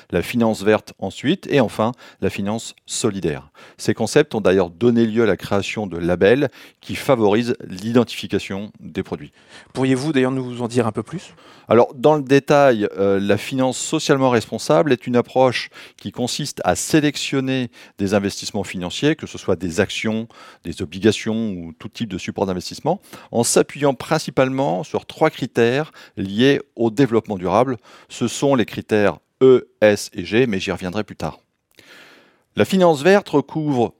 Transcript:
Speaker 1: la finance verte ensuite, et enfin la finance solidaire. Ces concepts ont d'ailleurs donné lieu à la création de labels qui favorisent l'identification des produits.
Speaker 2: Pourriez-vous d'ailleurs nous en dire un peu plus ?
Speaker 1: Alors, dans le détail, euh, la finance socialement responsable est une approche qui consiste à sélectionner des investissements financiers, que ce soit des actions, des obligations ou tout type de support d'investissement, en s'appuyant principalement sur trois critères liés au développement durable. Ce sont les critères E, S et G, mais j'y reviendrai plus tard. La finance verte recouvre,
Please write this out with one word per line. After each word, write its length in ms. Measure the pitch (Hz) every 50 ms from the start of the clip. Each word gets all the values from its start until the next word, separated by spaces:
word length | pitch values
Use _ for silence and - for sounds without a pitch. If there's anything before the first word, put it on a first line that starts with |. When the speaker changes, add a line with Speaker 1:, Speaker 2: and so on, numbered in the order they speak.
| - _
Speaker 1:
la 100 | 90 87
finance 400 | 82 - - 120 117 113 107 -
verte 300 | 95 107 107 98 - - - -
ensuite, 480 | 95 95 - - - 135 196 190 -
et 140 | - - 139
enfin 320 | 117 98 - - 107 117 131 - - - - -
la 100 | 95 95
finance 460 | - - 98 101 110 113 - - - _ _
solidaire. 640 | - - - - 113 98 98 85 82 73 67 69 _ _ - - - -
Ces 160 | - - - 107
concepts 420 | - 113 - - 147 156 - -
ont 60 | 110
d'ailleurs 300 | 92 95 95 95 90 87
donné 340 | 85 82 117 120 117 117 117
lieu 180 | 110 107 117 117
à 20 |
la 120 | 104 90
création 500 | - - - 101 98 95 - - 110 104
de 80 | 92 82
labels 520 | 85 87 87 90 87 95 101 120 143 147 123 - - - - _ _
qui 140 | - - 98
favorisent 600 | - - - 135 117 107 98 101 120 120 117 - - -
l'identification 1080 | - 95 92 101 117 117 123 113 - - - - 95 104 95 - - 98 98 107 104 - -
des 220 | - - 78 - -
produits. 280 | - - - 143 143 _ _ _ _ - - - _
Speaker 2:
Pourriez-vous 400 | - 127 135 131 131 123 139 160
d'ailleurs 200 | 147 131 127 127
nous 300 | 135 131 127 123 123 117
en 60 | 120
dire 180 | 110 120 127 110
un 60 | 113
peu 120 | - 120 110
plus ? 300 | - 156 - - - - _ - - - - _ -
Speaker 1:
Alors, 240 | 110 117 120 - -
dans 200 | 127 117 147 156
le 80 | 151 135
détail, 680 | 120 139 139 - - 151 143 143 135 120 107 104 - -
euh, 240 | 90 98 101 98 98
la 160 | 98 101 101
finance 400 | 104 - - 139 131 131 131 123
socialement 520 | - - - 156 156 - - 147 135 135 127
responsable 640 | 123 110 - - - - - - 151 165 165 147
est 160 | 123 - -
une 80 | 127 120
approche 540 | 120 113 - - 127 131 127 110 - - - - - - - _
qui 160 | - - 104
consiste 500 | - - 123 117 - - 147 - - - -
à 100 | 92 87
sélectionner 960 | - - - - 156 147 147 143 - - - 143 135 131 131 131 131 123 113 _ - - - _
des 160 | - 101 95 104
investissements 500 | 101 98 98 - - - - - 104 95
financiers, 500 | - - 92 90 87 - - 143 147 156
que 120 | - -
ce 100 | - -
soit 180 | - - - 95
des 240 | 82 95 85 80 98
actions, 480 | 98 - - - - 110 110 110 117 - - - - - - _ -
des 160 | 85 80 -
obligations 720 | 98 73 82 98 95 110 101 - - 113 107 113 113 107
ou 200 | 95 87 82 82
tout 160 | 82 - -
type 220 | 110 - - 120 104
de 100 | 95 87
support 260 | - - - - 98
d'investissement, 560 | 95 92 90 - - - - - 147 180 - _ - - - - -
en 120 | - 117 120
s'appuyant 520 | - - - - - - 143 143 139 127
principalement 880 | - - - 156 160 - - - - 131 131 131 131 139 151 175 185 156
sur 240 | - - - -
trois 240 | - - - 160 156
critères 600 | - - 139 117 - 127 117 117 127 139 156 - - - - - _
liés 440 | - 98 95 101 107 127 143 143 - - _ -
au 160 | - 117 117
développement 460 | 107 117 139 113 117 110 - - 107
durable. 400 | 90 90 90 90 110 127 135 127 - _ - - - _ -
Ce 180 | - - 123
sont 260 | 113 - - 147 139 139
les 120 | 123 101
critères 520 | - - 107 - - 113 104 104 95 76 - _ _ _ -
E, 260 | 131 131 127 120 - - _ -
S 300 | 107 107 104 101 - - -
et 100 | 104 87
G, 220 | 82 98 117 131
mais 140 | 120 98 95
j'y 120 | - 98
reviendrai 320 | 85 85 95 90 87 107 104
plus 120 | - -
tard. 240 | - 85 78 - - _ _ _ _ _ _ _ _ _ _ - - - - - _ _ _ _ _ _ _ -
La 100 | 98 104
finance 360 | - 196 190 180 170 156 131
verte 280 | 143 185 196 202 - -
recouvre, 640 | - 143 127 - - 160 151 147 139 123 113 92 -